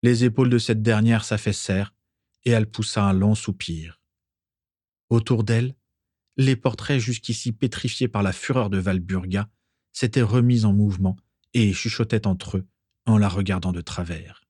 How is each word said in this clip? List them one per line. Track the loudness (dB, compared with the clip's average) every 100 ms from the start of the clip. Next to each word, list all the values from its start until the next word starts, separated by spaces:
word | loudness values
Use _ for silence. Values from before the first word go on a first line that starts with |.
Les | 2 2 2
épaules | 2 2
de | 2
cette | 0 0
dernière | 2 2 4 2 0
s'affaissèrent, | -2 -2 -6 -2 -2 -2 _ _ _ _ _
et | 0
elle | 2 0
poussa | -4 -4 0 2
un |
long | 4 2 0
soupir. | -2 -8 -8 -10 -10 -18 _ _ _ _ _ _ _ _ _ _ _
Autour | 0 2 0 2
d'elle, | 0 0 -6 _ _ _ _ _ 0
les | 2 2
portraits | 0 -2 -2 -2
jusqu'ici | -2 -6 -6 -6 -6
pétrifiés | -4 -4 -4 -6 -2 -2
par | 0
la | -2
fureur | -2 -2 0 0
de | 0
Walburga | 0 -2 -2 -4 -2 -4 -4 _ _ _ _
s'étaient | -4 -2 0
remis | 2 4 4 4 4
en |
mouvement | 4 2 2 -2 -2 _ _ _
et | 0 0
chuchotaient | 0 -6 -4 -2 0 0
entre | -4 -4 -6
eux | -6 _ _ _ 2
en | 4
la | 4
regardant | 0 -2 -2 -2
de | -6
travers. | -8 -8 -8 -8 -14 -20 _